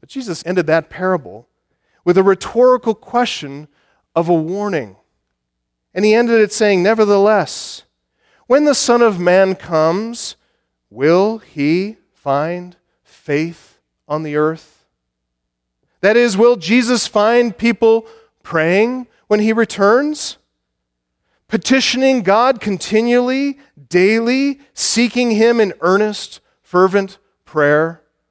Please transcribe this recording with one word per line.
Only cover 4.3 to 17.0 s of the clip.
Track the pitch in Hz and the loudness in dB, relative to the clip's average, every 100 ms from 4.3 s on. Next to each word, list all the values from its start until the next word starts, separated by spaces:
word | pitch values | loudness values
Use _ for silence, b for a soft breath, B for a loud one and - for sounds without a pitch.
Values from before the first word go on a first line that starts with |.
a | |
warning. | 170 156 196 208 175 110 95 _ _ _ _ _ _ _ _ _ | -2 -2 -6 -4 -4 -6 -16 _ _ _ _ _ _ _ _ _
And | 180 208 | -2 0
he | |
ended | 214 240 226 | 2 2 2
it | 214 | 2
saying, | - 214 190 | 0 0 2
"Nevertheless, | 180 226 214 202 202 214 151 - - - _ _ _ _ _ _ _ | 2 2 2 4 4 2 0 -8 -14 -18 _ _ _ _ _ _ _
when | 262 | 2
the | 294 | 2
Son | 269 - 240 | 0 0 2
of | 233 185 | 2 2
Man | 175 185 190 | 2 2 2
comes, | 190 - 165 160 180 226 233 - - _ _ _ _ _ | -2 -4 0 0 0 -6 -10 -14 -16 _ _ _ _ _
will | 104 143 175 202 220 | -4 0 2 0 -4
he | _ 147 143 170 196 220 _ | _ -4 -2 -2 -4 -10 _
find | _ 147 139 156 175 180 _ _ _ | _ -6 -4 -4 -8 -12 _ _ _
faith | _ _ - 147 165 170 _ _ _ _ _ | _ _ -6 -4 -4 -10 _ _ _ _ _
on | 151 | -8
the | 156 147 | -6 -2
earth?" | 156 160 _ _ _ _ _ _ _ _ _ _ _ _ _ _ | -2 -4 _ _ _ _ _ _ _ _ _ _ _ _ _ _
That | 190 226 | 2 2
is, | 240 | 2
will | 190 233 240 | 4 2 2
Jesus | 160 240 233 247 | 0 0 2 -2